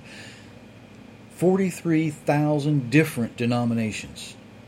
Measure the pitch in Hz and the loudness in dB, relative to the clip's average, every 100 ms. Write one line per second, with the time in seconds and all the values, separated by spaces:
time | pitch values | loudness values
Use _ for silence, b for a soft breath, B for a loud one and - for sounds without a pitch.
0 | B B B B B B - - - - | B B B B B B -20 -20 -20 -20
1 | - - - - 170 190 190 - 170 160 | -20 -20 -16 0 2 2 0 -2 0 0
2 | 160 147 - 147 151 151 147 147 120 143 | 0 -4 0 2 2 0 2 0 4 4
3 | 156 - 110 - 120 120 120 117 110 98 | 4 0 -6 -2 -2 0 0 0 -2 -4
4 | - - - - - - | -10 -14 -16 -18 -20 -20